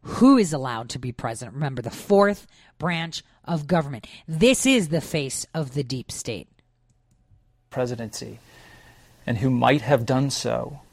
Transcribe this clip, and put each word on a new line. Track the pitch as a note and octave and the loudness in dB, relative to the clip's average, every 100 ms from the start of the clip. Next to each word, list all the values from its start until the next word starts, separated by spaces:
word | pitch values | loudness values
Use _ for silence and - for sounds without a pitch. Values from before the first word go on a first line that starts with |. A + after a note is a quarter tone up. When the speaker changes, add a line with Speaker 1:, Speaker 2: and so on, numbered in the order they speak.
| - | -10
Speaker 1:
who | - B3 C4+ | 4 6 8
is | F#3 | 4
allowed | D3 C3 A2+ A#2 | -2 -4 -6 -8
to | B2+ | -8
be | B2+ | -8
president. | A#2 A#2+ A2+ B2 | -8 -8 -8 -10
Remember, | C#3 D3 C3 | -6 -6 -4
the | - | -8
fourth | - - G3+ G3+ G#3 - _ _ _ | -12 4 6 6 2 -10 _ _ _
branch | D#3 E3 E3 - _ _ | -4 -4 -6 -10 _ _
of | - E3 D3 | -4 -4 2
government. | F3 C#3+ B2 - - - | 0 0 -8 -12 -20 -8
This | D#3+ A3+ C4 C4 | 4 4 6 4
is | B3+ E3 | 4 2
the | D#3+ | -2
face | - D#3+ C3+ - - | -2 -4 -4 -8 -8
of | D#3+ C#3 | -6 -6
the | C#3 | -6
deep | C3 B2+ - | -6 -8 -8
state. | - - G2 - _ _ _ _ _ _ _ _ _ _ _ _ | -10 -8 -10 -12 _ _ _ _ _ _ _ _ _ _ _ _
Speaker 2:
Presidency, | - B2 A#2+ A2+ - - G#2+ _ - - - - - _ _ - | -4 -4 -4 -8 -10 -14 -16 _ -20 -20 -20 -20 -20 _ _ -6
and | A#2 | -2
who | C3 | 0
might | B2 A#2+ C#3+ | 2 4 2
have | A#2+ C#3+ A#2 | 4 2 2
done | C3 C#3 | 0 0
so | - A#2+ A#2 B2 C#3+ - | -2 -4 -4 -6 -12 -20